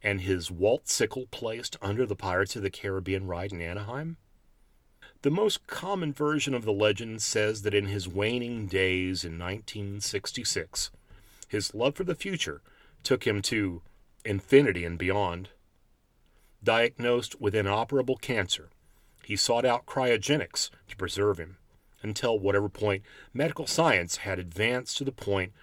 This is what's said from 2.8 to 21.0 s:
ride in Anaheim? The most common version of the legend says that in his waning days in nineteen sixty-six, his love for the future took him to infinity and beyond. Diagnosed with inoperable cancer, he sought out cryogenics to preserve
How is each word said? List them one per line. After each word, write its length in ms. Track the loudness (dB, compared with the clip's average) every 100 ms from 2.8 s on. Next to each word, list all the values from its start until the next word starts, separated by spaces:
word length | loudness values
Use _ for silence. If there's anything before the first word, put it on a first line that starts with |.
| -4 -2 -2 -2 -2
ride 240 | -4 -6
in 80 | -6
Anaheim? 560 | -6 -6 -6 -8 -8 -10 _ _ _ _ _ _ _ _ -20 _
The 80 | 0
most 380 | 2 2 0 -6
common 440 | -8 -4 -2 -2
version 400 | 0 0 2 0
of 120 | 0
the 80 | 0
legend 500 | 2 2 2 -4 -6
says 400 | -2 0 0 0
that 120 | 0
in 120 | 0 0
his 220 | -4 -4
waning 580 | -2 0 0 -4 -6 -2
days 580 | 0 2 2 0 -4
in 140 | -6 -6
nineteen 640 | -6 -8 -10 -10 -8 -6
sixty-six, 880 | -6 -4 -6 -6 -4 -4 -4 -6 -8 -8 _ -20 -20 -20 -6
his 260 | -4 -4
love 220 | -2 -2
for 80 | 0
the 140 | -4 -4
future 460 | -4 -4 -6 -8 -16 -20 -20 -12
took 200 | 0 0
him 160 | 2 0
to 400 | 0 0 0 -4 -12 -20 _ _
infinity 600 | -4 -4 8 8 10 2
and 140 | -4 -2
beyond. 520 | 0 0 0 -4 -10 -18 _ _ _ _ _ _ _ _ _ _
Diagnosed 760 | 2 4 4 2 2 2 0 -2
with 140 | 0
inoperable 600 | 2 2 2 2 0 0 -2
cancer, 540 | 0 -2 0 -2 -6 _ _ _ _ _
he 120 | -6 -2
sought 280 | 2 4
out 220 | 4 2 0
cryogenics 840 | 0 4 2 4 0 0 -4 -6 -8 -18
to 80 |
preserve 420 | -8